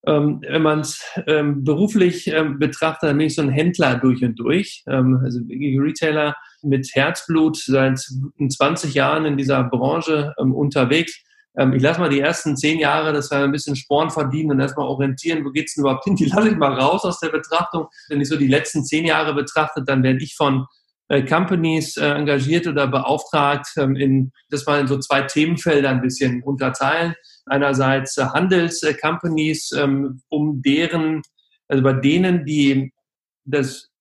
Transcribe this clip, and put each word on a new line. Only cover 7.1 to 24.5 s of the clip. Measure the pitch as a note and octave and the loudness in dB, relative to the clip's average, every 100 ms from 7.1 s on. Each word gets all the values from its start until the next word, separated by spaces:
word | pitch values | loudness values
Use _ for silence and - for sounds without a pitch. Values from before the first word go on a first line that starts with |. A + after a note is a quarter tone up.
| F3 - D#3+ D#3 D#3+ | -2 -2 2 2 0
seit | - C3+ C3+ C3 - C3 | 0 2 2 0 -4 -8
guten | C3+ _ C#3 | -8 _ -4
zwanzig | C3 C#3 E3 D#3 | 0 0 0 -2
Jahren | C3+ C3+ D#3 D#3 | 0 2 2 0
in | C#3 | 0
dieser | C3+ C3+ | 2 2
Branche, | B2 B2 C3 E3 D#3+ D3+ D3 D3+ | 2 0 0 0 0 -2 -2 -2
ähm, | C3 | 0
unterwegs. | C3 D3 C#3+ B2 D3+ E3 - _ _ _ | 0 0 2 2 2 0 -8 _ _ _
Ähm, | - C3+ | 0 2
ich | C3 | 4
lass | C#3 E3+ | 2 2
mal | E3+ | 2
die | C#3 | 2
ersten | C#3+ E3+ D#3 C3+ | 0 -2 -2 0
zehn | D3+ D#3+ | 0 2
Jahre, | D3 D3+ D#3 | 2 0 0
dass | D3 C3+ | -2 -2
wir | C#3+ | 0
ein | C#3 | 0
bisschen | D3 D3 C3+ | -2 -4 -8
Sporen | - C#3+ D#3+ | 0 0 0
verdienen | D#3+ C#3 D3 D#3 | -2 -2 -2 0
und | C#3 | 0
erstmal | C3+ - C3+ | 0 -4 -6
orientieren, | C3+ C3+ C3+ E3 E3 | -2 -2 -2 -4 -4
wo | C#3 | -4
geht's | C#3 D#3 | -6 -6
denn | - | 0
überhaupt | C#3 D#3+ | 0 0
hin? | - G3 | -2 0
Die | |
lasse | D3 F#3+ A3 | 2 4 2
ich | F3+ | 4
mal | C#3 | 2
raus | B2+ C3+ F#3+ | 2 2 2
aus | F#3+ E3+ | -2 -4
der | D#3+ | -4
Betrachtung. | D#3 - E3 E3+ E3+ D#3 - - | -4 -2 -2 -2 -6 -8 -14 -6
Wenn | C#3+ | -4
ich | C3+ | -2
so | D#3 | 0
die | C3+ | 2
letzten | B2 - D#3+ C3 | 2 0 -4 -2
zehn | D3+ | 0
Jahre | E3 D#3 D3+ | 0 0 0
betrachte, | D3 C#3+ D#3+ D3+ - | -2 -2 -2 -2 -2
dann | C3+ C3+ | 0 2
werde | C3 C3 | 2 2
ich | B2+ | -4
von, | - C#3+ C3+ C3 _ _ _ _ | 0 0 2 -2 _ _ _ _
äh, | C#3+ C3+ | 0 2
Companies, | D#3+ F#3 F#3 D#3+ D#3+ D3+ - | 0 2 0 2 0 -2 -2
äh, | D3 | -2
engagiert | C#3+ D3 C#3+ C3+ E3+ E3+ | 0 0 0 2 0 0
oder | C#3+ C3+ | -2 0
beauftragt, | C3 B2 D3+ - D#3 C#3+ C#3+ - - | 0 -2 -4 -2 0 0 -2 -6 -2
ähm, | C3+ C3 | 0 0
in, | C#3 C3+ C3 _ | 2 2 0 _
das | _ | _